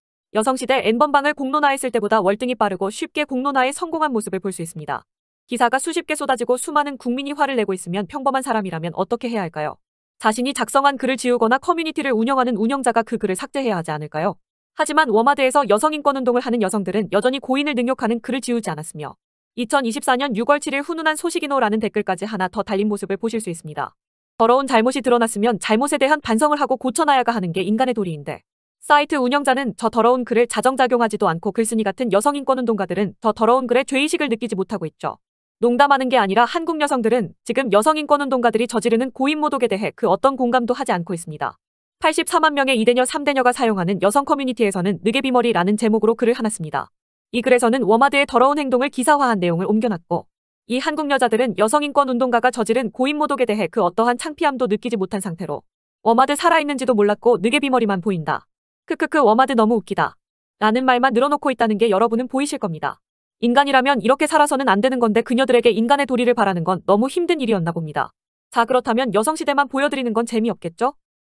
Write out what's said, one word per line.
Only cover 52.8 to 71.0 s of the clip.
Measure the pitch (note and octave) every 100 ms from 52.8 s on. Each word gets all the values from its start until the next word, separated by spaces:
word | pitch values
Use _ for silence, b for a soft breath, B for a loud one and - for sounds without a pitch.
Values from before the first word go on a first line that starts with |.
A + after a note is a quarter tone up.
| A3+
고인 | - C4 D4+
모독에 | D4+ C#4 A#3+
대해 | G#3+ F3
그 | A#3
어떠한 | F3 F3+ A#3 B3
창피함도 | D#4+ D4 D#4 B3+ B3
느끼지 | G#3+ B3 G#3+
못한 | F#3 G3+
상태로 | F#3+ E3 E3 C#3+ - _ _ _
워마드 | A3 A#3 C4+ C#4+
살아있는지도 | F4 E4 D4 C4+ B3+
몰랐고 | A3 G3+ G#3 A#3 A3
느개비머리만 | G#3 D4 C#4+ B3+ A3+ F#3+
보인다. | G#3 F3+ D3+ C#3+ - _ _ _
크크크 | - D#4+ D#4 D#4
워마드 | A#3 A3 C4
너무 | B3 A3 A#3
웃기다. | - E3+ D3 - _ _ _ _
라는 | G#3+ A#3
말만 | C4 B3 C4
늘어놓고 | A#3 C#4 D4 D4
있다는 | B3+ A3+ G#3
게 | A3+
여러분은 | F#3+ A#3 A3+ B3+
보이실 | C4 C#4+ D4
겁니다. | F#3+ D#3 C#3 - _ _ _ _
인간이라면 | A#3 A#3+ C#4 C4+ B3+ C#4
이렇게 | G3 C#4 D4+
살아서는 | D#4 D4 C4 C4
안 | G3
되는 | C4 B3+
건데 | A#3 G#3+
그녀들에게 | A3+ B3 C4+ B3 A#3+
인간의 | G3+ A#3 C#4+
도리를 | C#4 B3 B3
바라는 | A#3+ G3 F3+
건 | E3 F#3
너무 | - G3+ C4
힘든 | F4+ E4+ E4
일이었나 | A#3+ G3+ E3
봅니다. | E3 D#3 D3 - - _ _ _
자, | - A#3
그렇다면 | B3+ B3 A3+ C4
여성시대만 | G3 A3+ D#4 C4+ C#4 C#4+
보여드리는 | C4+ C#4+ C4+ A#3+
건 | A3 A#3
재미없겠죠? | A3+ A3+ F3+ E3 - B3 -